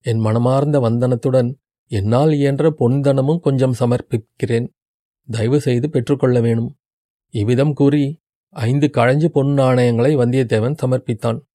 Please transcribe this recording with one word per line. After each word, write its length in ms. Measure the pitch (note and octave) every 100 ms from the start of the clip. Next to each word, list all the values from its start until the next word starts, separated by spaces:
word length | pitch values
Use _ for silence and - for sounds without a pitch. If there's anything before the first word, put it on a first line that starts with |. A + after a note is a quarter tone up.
என் 140 | - A2+
மனமார்ந்த 640 | A2 A2+ B2 C3 D3 D3
வந்தனத்துடன் 720 | A#2 A#2+ B2+ A#2+ C#3 B2+ A#2+ C3+ _ _ _
என்னால் 460 | G#2+ G2+ A#2+ D#3
இயன்ற 380 | D3 C#3 C#3 D#3
பொன்தனமும் 720 | D#3 A#2+ C#3 C#3 C3+ C3 E3+
கொஞ்சம் 340 | D3 C3+ C3 A#2+
சமர்ப்பிக்கிறேன். 880 | A#2+ B2 - A#2+ - _ A2+ A#2 A#2+ _ _ _ _ _ -
தயவு 300 | A2 A2 C#3+
செய்து 300 | C#3+ B2 D3
பெற்றுக்கொள்ள 500 | C3+ A#2 C#3+ B2+ B2
வேணும். 340 | A#2 A2+ A#2+ - _ _ _ _ _
இவ்விதம் 420 | A2+ G#2+ B2 D3
கூறி 460 | C#3 C#3 D3 C#3 D3+ _ _ _
ஐந்து 420 | - A#2 C#3 C#3+
கழஞ்சு 320 | C3+ A#2+ C#3+
பொன் 280 | D#3+ D3 C#3
நாணயங்களை 640 | C#3 C3 B2 B2 A#2 C3 D3
வந்தியத்தேவன் 600 | A#2+ C3 A#2+ B2 A#2 D3+
சமர்ப்பித்தான். 580 | B2+ B2+ - A#2 A#2 A#2 _